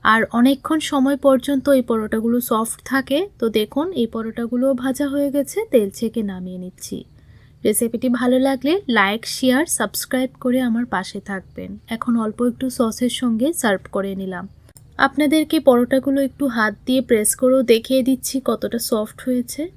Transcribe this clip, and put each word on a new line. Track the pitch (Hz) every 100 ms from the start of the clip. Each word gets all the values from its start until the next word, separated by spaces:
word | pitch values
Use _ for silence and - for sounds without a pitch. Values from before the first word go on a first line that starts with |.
আর | - 220 208 233
অনেকক্ষণ | 254 277 - 320 -
সময় | 285 262 277
পর্যন্ত | 277 262 262 277 285 269
এই | 247
পরোটাগুলো | 226 214 220 226 240 240
সফট | 220 226 - -
থাকে। | 269 262 277 403 -
তো | 226 214
দেখুন | 214 277 349 320
এই | 226
পরোটাগুলোও | 226 226 220 233 247 269 254
ভাজা | 262 262 285
হয়ে | 277 285
গেছে, | 277 269 - 453
তেল | 247 202 -
ছেঁকে | 226 233 202
নামিয়ে | 185 185 185
নিচ্ছি। | 185 - - - - - - - - -
রেসিপিটি | 214 214 233 226 254 247
ভালো | 247 254 269
লাগলে | 269 269 381 330 226
লাইক, | 196 226 -
শেয়ার, | - 254 254 339 -
সাবস্ক্রাইব | 214 - - 254 262 -
করে | 247 254 254
আমার | 226 240
পাশে | 190 190 202 -
থাকবেন। | 190 - - 185 202 -
এখন | 226 240 233
অল্প | 220 208 240
একটু | 226 262 -
সসের | 226 - 247 -
সঙ্গে | 254 220 269 339
সার্ভ | 233 190 -
করে | 202 196 190
নিলাম। | 190 180 190 - - - - -
আপনাদেরকে | 269 277 294 311 311 320 269
পরোটাগুলো | 240 240 269 277 277 269
একটু | - 285
হাত | 233 214 208
দিয়ে | - 262 247
প্রেস | 220 214 -
করেও | 254 262 240
দেখিয়ে | 226 - 262 247
দিচ্ছি | 262 - 269 254
কতটা | 220 208 233 -
সফট | 226 214 - 254
হয়েছে। | 247 240 - 339